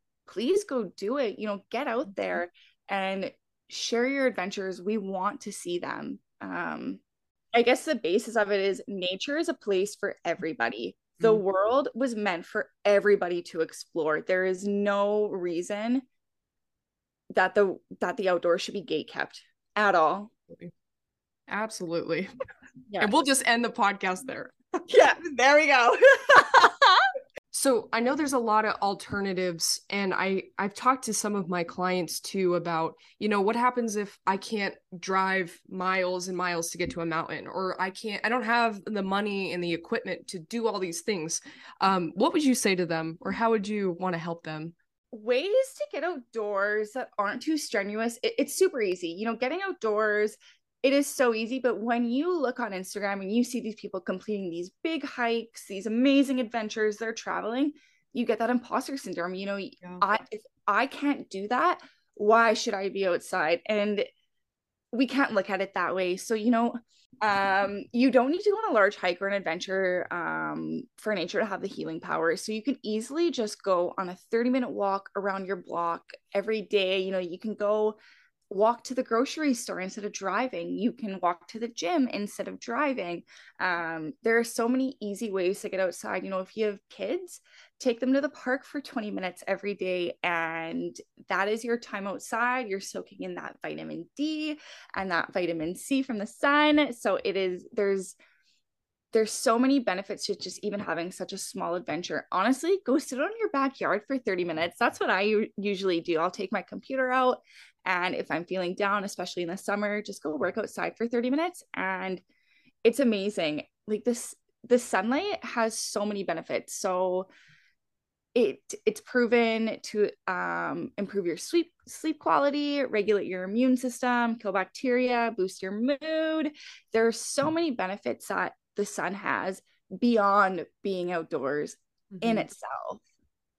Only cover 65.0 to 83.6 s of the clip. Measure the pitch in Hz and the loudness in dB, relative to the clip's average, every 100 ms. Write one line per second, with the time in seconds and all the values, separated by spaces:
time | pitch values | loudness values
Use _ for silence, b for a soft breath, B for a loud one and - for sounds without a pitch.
65 | 254 247 269 202 190 190 196 190 170 185 | 2 2 2 2 0 -2 -2 -2 0 0
66 | 180 185 - 220 226 226 233 240 - b | 0 -2 -2 0 2 2 2 -2 -12 b
67 | b - 214 196 196 190 196 202 - 240 | b -2 2 2 4 2 2 -2 -2 4
68 | 262 240 262 370 415 427 440 226 196 - | 6 6 4 2 2 2 2 4 4 4
69 | 180 180 196 202 165 175 196 190 185 180 | -2 0 -2 -2 -2 -6 -2 0 2 0
70 | - 175 160 160 156 156 156 165 - - | -2 -4 -4 -4 -4 -4 -6 -6 -10 -8
71 | 214 196 175 208 214 185 196 - 156 160 | -4 -2 -2 -2 -2 -4 -8 -8 -8 -8
72 | - 160 165 160 - 214 277 - 214 214 | -4 0 0 0 -4 -4 -4 -4 -2 -4
73 | 233 302 339 254 208 - 190 180 175 - | -2 -2 0 0 -4 -4 0 2 0 -2
74 | 185 - - 226 240 262 233 202 196 196 | -8 -8 -2 0 2 0 -2 -2 0 -2
75 | - 202 196 190 185 185 - 170 170 170 | -4 -4 -2 -2 -4 -6 -6 -4 -2 -4
76 | - - _ 202 208 220 185 202 185 190 | -8 -20 _ -4 -2 -2 0 2 2 0
77 | 190 190 180 185 220 202 208 214 214 220 | 0 -2 -4 -6 -6 -2 0 2 0 -2
78 | b b b _ - 196 220 233 - 254 | b b b _ -6 2 2 2 -4 -4
79 | 254 226 277 320 294 233 - 175 190 208 | 0 0 0 0 0 0 -2 -6 -8 -8
80 | 208 - 190 202 254 170 175 180 220 - | -10 -6 -4 -2 -2 -4 -6 -2 -2 -2
81 | 214 190 175 180 - 220 233 - 339 339 | -8 -2 -2 -2 -8 -10 -10 -4 0 2
82 | 247 202 202 - 190 190 - 240 294 247 | 2 -2 -6 -6 -10 -10 -6 -2 0 -2
83 | 175 170 - B B B | -4 -8 -12 B B B